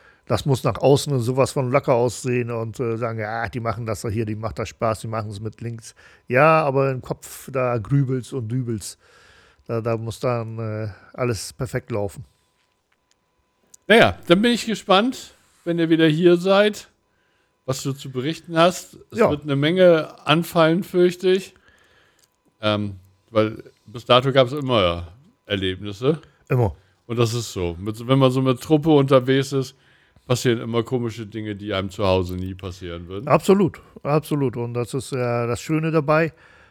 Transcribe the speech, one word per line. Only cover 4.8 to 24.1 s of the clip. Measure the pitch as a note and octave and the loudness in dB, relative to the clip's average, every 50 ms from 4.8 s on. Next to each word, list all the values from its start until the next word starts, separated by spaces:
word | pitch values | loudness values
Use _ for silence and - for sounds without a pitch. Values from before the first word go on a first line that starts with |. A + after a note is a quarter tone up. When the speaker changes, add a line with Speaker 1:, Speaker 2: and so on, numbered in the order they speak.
| A#2+ A2+ A2 - | -2 -2 -2 -2
Speaker 1:
die | - A2+ | -6 -8
machen's | A2+ A2+ G#2 G#2+ G#2 G2+ | -8 -6 -8 -8 -10 -10
mit | A2+ A2 - - | -12 -12 -12 -10
links.“ | A2+ A#2 A#2 A2+ - - - _ - - _ _ _ - | -12 -12 -12 -12 -16 -20 -20 _ -20 -20 _ _ _ 0
Ja, | A#2+ B2+ D3 D#3+ D#3+ D#3 D#3 | 2 4 6 6 6 4 2
aber | C#3+ C3 C#3 C3+ C3+ C3 | 2 0 0 0 0 -2
im | B2+ - | -4 -6
Kopf, | - D#3+ - - - - - - - C3 | -10 -10 -10 -12 -20 -20 -18 -14 -8 -4
da | C3 B2+ B2 B2 A#2 | -2 -2 0 -2 -2
grübelst | G2 G#2+ C#3 C#3+ C#3 A#2+ C3 B2+ A2 - C#3 | -2 0 2 2 2 2 -2 -4 -6 -6 -8
und | C3+ A2+ G#2+ | -8 -6 -4
dübelst. | A#2+ C3 B2 A#2 A2+ G#2 - - - _ _ _ _ _ _ _ _ _ _ _ _ _ _ | -4 -4 -4 -4 -4 -6 -8 -10 -16 _ _ _ _ _ _ _ _ _ _ _ _ _ _
Da, | - A#2 A2+ | -6 -6 -4
da | A2 A#2 A#2 | -2 -2 -4
muss | A2+ A2+ A2+ - - | -4 -4 -8 -8 -4
dann, | - B2+ A#2+ A#2 A2+ A2+ A2+ A2+ | -4 -4 -2 -4 -6 -8 -8 -8
äh, | A2+ A2 G#2+ G#2+ A2 G#2 F#2 - - - - | -8 -6 -6 -6 -8 -8 -10 -14 -20 -14 -8
alles | - B2+ A#2+ A2+ F#2+ - - - | -4 -2 -2 -2 -2 -6 -10 -10
perfekt | - C3+ - - B2+ - - | -10 -8 -6 -6 -6 -6 -4
laufen. | A#2+ G#2 G2+ G2 - - - _ _ _ _ _ _ _ _ _ _ _ _ _ _ _ _ _ _ _ _ _ _ _ _ _ _ _ _ _ _ _ _ - | -6 -4 -4 -6 -8 -12 -18 _ _ _ _ _ _ _ _ _ _ _ _ _ _ _ _ _ _ _ _ _ _ _ _ _ _ _ _ _ _ _ _ 4
Speaker 2:
Naja, | G#3 A#3 D#3 G2+ F#2 - - - | 6 8 8 6 4 2 2 4
dann | E3+ F#3+ | 4 4
bin | A3+ A#3+ A#3+ | 4 2 2
ich | G3+ - | 0 -2
gespannt, | A#3 G3+ - - - F#3 F#3+ A3+ C4 B3 - - - _ _ _ _ _ _ - | -4 -6 -4 0 2 4 4 4 2 -2 -6 -12 -20 _ _ _ _ _ _ -6
wenn | E3+ E3+ E3+ | -4 -2 0
ihr | E3 D#3+ | 2 2
wieder | E3 D#3+ E3 | 4 4 4
hier | D#3+ D3+ D#3+ F3+ F3 F3 | 4 4 6 6 6 6
seid, | F3 F3 F#3+ G3 G3 G#3 G#3+ G#3 - - - _ _ _ _ _ _ _ _ _ _ _ _ _ _ _ | 4 4 4 4 4 4 2 0 -4 -14 -20 _ _ _ _ _ _ _ _ _ _ _ _ _ _ _
was | C3 C3 - - | -6 -6 -4 -4
du | C#3+ C3+ | -6 -6
zu | C#3 - C3+ | -6 -8 -10
berichten | B2 B2+ B2 D3+ D#3+ D#3+ - E3+ E3+ | -8 -6 -6 -6 -6 -8 -10 -4 2
hast. | D#3+ E3 F#3 F3+ - - - - - - - | 4 4 4 2 0 -10 -18 -20 -20 -20 -8
Es | - A3 | 0 2
Speaker 1:
Ja. | A3+ - | 2 2
Speaker 2:
wird | D3+ D3 D3 | 2 0 -2
eine | D3 C#3 | -2 -2
Menge | C#3 C#3+ D#3 F3+ F#3 F#3 F3+ E3 D#3+ D3+ - - - - | 0 0 2 4 6 6 6 6 6 2 -2 -10 -6 0
anfallen, | - D3+ E3+ E3 - - E3+ D#3+ D#3+ E3 F3 E3+ | 2 2 2 2 0 2 4 4 4 4 0 -2
fürchte | - - F3+ F3+ F3+ F3 - F#3+ F#3 | -2 2 2 2 2 2 0 0 0
ich. | F#3 G3 F#3+ - _ _ _ _ _ _ _ _ _ _ _ _ _ _ _ _ _ _ _ _ _ - A2 | 0 0 -2 -6 _ _ _ _ _ _ _ _ _ _ _ _ _ _ _ _ _ _ _ _ _ -4 -2
Ähm, | G#2+ G#2+ G#2 G#2 G2+ G2 - _ _ _ _ _ _ | -2 -2 -2 -4 -6 -10 -12 _ _ _ _ _ _
weil | A2+ A2 A2 G#2+ A2 - - - _ _ _ | 0 0 0 0 -2 -8 -16 -20 _ _ _
bis | G#2+ G#2 A#2+ - | -18 -18 -6 0
dato | - | 4